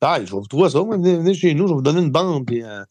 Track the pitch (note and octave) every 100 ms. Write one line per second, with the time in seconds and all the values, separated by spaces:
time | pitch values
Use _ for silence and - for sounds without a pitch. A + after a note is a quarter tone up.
0 | C#3 D#3+ F#2 G2 G#2 C#3 F#3 C#3 G#3+ G#3
1 | F3+ F3 E3+ F#3 F3+ D3+ F#3+ D3 C3+ E3+
2 | D#3+ D3+ F#3 D3 A#2+ A#2 A2+ G#2 G2